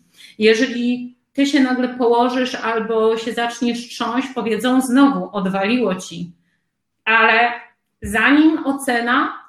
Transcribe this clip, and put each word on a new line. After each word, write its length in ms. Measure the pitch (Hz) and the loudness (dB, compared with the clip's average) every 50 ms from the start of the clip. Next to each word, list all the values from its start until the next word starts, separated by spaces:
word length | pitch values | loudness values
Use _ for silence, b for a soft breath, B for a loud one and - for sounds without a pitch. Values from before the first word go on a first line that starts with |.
| _ b b b b b b b | _ b b b b b b b
Jeżeli 800 | 214 220 226 220 262 - 233 240 240 240 247 247 - - - _ _ _ - | 4 4 4 4 2 -2 -2 -2 -2 -2 -2 -2 -4 -12 -16 _ _ _ -2
ty 140 | - 277 | 0 0
się 140 | 277 302 285 | 2 4 2
nagle 280 | 262 254 254 247 247 247 | 2 2 2 -2 -2 -4
położysz 680 | 247 - 247 233 240 240 240 254 247 262 254 247 - | -2 0 2 2 4 4 2 2 2 -2 -2 -2 -4
albo 640 | - - 226 226 226 208 226 226 220 220 226 226 226 | -6 -4 -4 -4 -4 -2 -2 0 2 2 2 0 0
się 140 | - 240 214 | -4 -6 -4
zaczniesz 560 | 233 233 233 - - 247 240 233 - - - | -4 -4 -4 -4 -2 -2 -2 -2 -4 -6 -12
trząść, 400 | - - 240 233 233 254 277 - - | -8 -8 -6 -4 -2 -4 -4 -4 -6
powiedzą 460 | - - 226 214 202 220 254 254 262 | -6 -4 -2 -2 -2 0 2 2 2
znowu, 480 | 254 262 240 269 285 285 - 185 180 - - | 2 2 4 4 4 4 2 0 -4 -6 -6
odwaliło 600 | 202 185 190 190 196 196 208 240 254 233 190 185 | -4 -4 -2 -2 -2 0 0 0 0 0 -2 -4
ci. 380 | 185 - - 170 170 175 170 - _ _ _ _ _ _ _ _ _ _ _ _ _ - | -4 -8 -12 -12 -12 -12 -14 -16 _ _ _ _ _ _ _ _ _ _ _ _ _ -2
Ale 480 | 226 220 226 220 233 220 226 240 240 233 - - - _ _ _ _ _ _ - | 0 2 2 4 4 2 2 2 0 -2 -6 -14 -20 _ _ _ _ _ _ -12
zanim 560 | 202 208 226 220 254 285 302 311 320 311 - - | -6 -4 0 2 4 4 6 4 4 2 0 -2
ocena, 680 | 269 269 269 - - 240 233 233 240 247 277 320 - - - - | -4 -4 -4 -2 -2 -2 -2 0 0 0 0 0 -2 -6 -12 -16